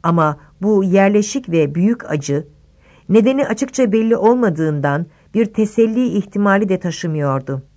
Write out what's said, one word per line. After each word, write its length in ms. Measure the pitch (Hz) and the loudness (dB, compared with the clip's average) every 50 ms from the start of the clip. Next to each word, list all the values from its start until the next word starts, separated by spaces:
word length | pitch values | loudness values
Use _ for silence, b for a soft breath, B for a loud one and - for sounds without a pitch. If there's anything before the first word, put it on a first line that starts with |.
| - | 0
Ama 340 | 170 165 170 156 151 147 B B B B _ | 0 2 2 2 0 -2 B B B B _
bu 220 | 185 208 214 202 190 | -2 0 2 2 2
yerleşik 680 | 185 180 196 196 196 208 208 202 - - - - - | 2 2 4 4 4 2 2 0 -2 -6 -8 -6 -2
ve 260 | 165 165 151 143 147 | 0 0 0 0 0
büyük 360 | 165 180 214 233 233 - - | 0 0 0 0 -2 -4 -6
acı, 360 | 156 151 139 - 139 151 165 - - _ _ b b b b b b b b - | -6 -6 -4 -4 -4 -4 -6 -10 -20 _ _ b b b b b b b b 2
nedeni 380 | 180 226 202 254 262 269 285 | 2 4 4 4 2 0 0
açıkça 440 | - 226 - 277 247 - 262 254 214 | -2 -2 -4 -4 -6 0 0 0 2
belli 260 | 190 220 220 226 233 | 2 0 2 0 0
olmadığından 880 | - 196 226 247 254 240 202 156 156 160 156 151 147 139 143 143 151 170 b b b b b b | 2 4 2 2 4 2 0 0 0 -2 -2 -2 -2 -2 -2 -2 -2 -4 b b b b b b
bir 120 | 214 233 | -2 -2
teselli 640 | 208 - - 214 208 - 233 226 220 220 240 254 | -2 0 -2 -2 -2 2 0 0 2 2 -2 -2
ihtimali 640 | 233 175 208 190 - - 202 202 202 196 202 214 190 | 0 -2 -2 -4 -4 -4 0 2 2 2 2 2 0
de 100 | 190 180 | -2 -2
taşımıyordu. 840 | - 175 151 - - 170 156 151 147 139 135 135 131 - 139 131 135 _ _ | -2 -6 -6 -6 -6 -4 -2 -2 -2 -2 -2 -2 -4 -6 -8 -8 -10 _ _